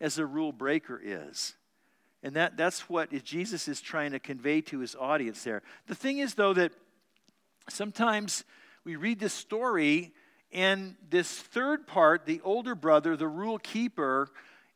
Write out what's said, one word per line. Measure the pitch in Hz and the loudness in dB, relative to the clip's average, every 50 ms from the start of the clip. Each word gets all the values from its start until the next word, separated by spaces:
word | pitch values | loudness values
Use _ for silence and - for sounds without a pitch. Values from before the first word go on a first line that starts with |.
as | 160 - - 160 | -4 -4 -2 -2
a | 156 | -2
rule | 139 139 156 160 151 | -2 -2 -2 -2 -2
breaker | 131 113 131 139 151 160 - - 127 - | -2 -2 -2 0 0 0 -2 -6 -10 -10
is. | 95 101 98 82 73 71 - - - - - _ _ _ _ _ _ _ _ _ _ _ _ _ - | -8 -8 -8 -8 -10 -10 -8 -8 -8 -8 -10 _ _ _ _ _ _ _ _ _ _ _ _ _ -10
And | 139 139 | -4 0
that, | 156 170 156 123 | 0 0 0 2
that's | 135 165 185 - - - - | 2 0 0 0 -2 -6 -4
what | 175 165 156 - 147 135 | -2 -2 -2 -2 -4 -8
Jesus | 127 - 147 170 180 226 185 160 - 151 | -8 -6 -6 -6 -4 -4 -6 -6 -6 -6
is | 139 - | -8 -8
trying | - - - 156 147 147 | -10 -6 -6 -4 -4 -4
to | 135 131 | -6 -6
convey | - - 139 123 120 143 151 160 | -8 -10 -10 -4 -2 0 2 0
to | 156 - 147 135 | 0 -2 -6 -6
his | 127 113 - | -6 -8 -6
audience | 131 131 135 151 151 131 113 104 - - | -6 -2 0 0 0 0 -4 -6 -6 -6
there. | 123 110 101 - - - - _ | -6 -6 -6 -8 -12 -20 -20 _
The | - 180 | -12 -10
thing | - - 269 277 277 | -6 -4 -4 -2 -2
is, | 277 240 - | -4 -2 0
though, | - 202 196 190 | 2 2 4 4
that | 180 175 156 - - _ _ _ _ _ _ _ _ _ _ _ _ _ _ _ _ _ - | 4 2 2 0 -6 _ _ _ _ _ _ _ _ _ _ _ _ _ _ _ _ _ -14
sometimes | - - 208 208 196 - 226 233 214 208 208 180 - - - _ - - - - - _ | -10 -8 -8 -6 -2 0 2 2 2 2 -2 -4 -6 -8 -8 _ -20 -20 -20 -20 -20 _
we | - 170 160 | -12 -10 -8
read | 147 170 226 233 190 | -4 -2 -2 -2 -2
this | 214 190 | -2 -4
story, | - - - - 214 220 247 254 214 170 151 147 147 170 175 165 - _ _ _ _ _ _ _ | -4 -6 -8 -6 -4 -2 0 2 2 4 4 4 4 2 0 -4 -10 _ _ _ _ _ _ _
and | - 180 185 190 196 196 190 185 185 - - - | -2 2 2 2 2 2 -2 -8 -12 -18 -4 0
this | 170 180 170 - | 0 0 0 0
third | - - - - - 233 254 277 302 302 - | -6 -12 -14 -6 -4 -2 0 0 0 -2 -2
part, | - - 190 160 156 165 175 165 | 0 4 8 8 8 8 6 2
the | 156 160 156 | -2 -4 -2
older | - 190 208 240 226 254 240 | -2 -2 -2 0 -2 -4 -6
brother, | 160 147 160 156 151 151 165 160 | 0 4 6 6 6 6 4 0
the | 143 160 156 | 0 -2 -2
rule | 151 175 202 226 220 208 | -2 -4 -4 -4 -4 -4
keeper, | - - - 214 240 233 - - 147 131 131 135 139 - - - - - - - _ _ _ | -6 -6 -4 -2 -2 -2 -2 -2 0 2 2 2 0 -2 -6 -14 -20 -20 -20 -20 _ _ _